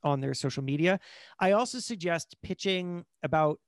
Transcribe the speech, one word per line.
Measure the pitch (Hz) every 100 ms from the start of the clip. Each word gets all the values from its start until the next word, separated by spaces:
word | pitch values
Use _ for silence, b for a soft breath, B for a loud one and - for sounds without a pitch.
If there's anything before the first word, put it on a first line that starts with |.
on | 151 143
their | 135
social | 135 139 135
media. | 135 143 170 190 B B B B
I | 190
also | 202 240 254
suggest | - 226 170 170 - -
pitching | - 185 196 185 180 175 - _
about | 151 156 151 156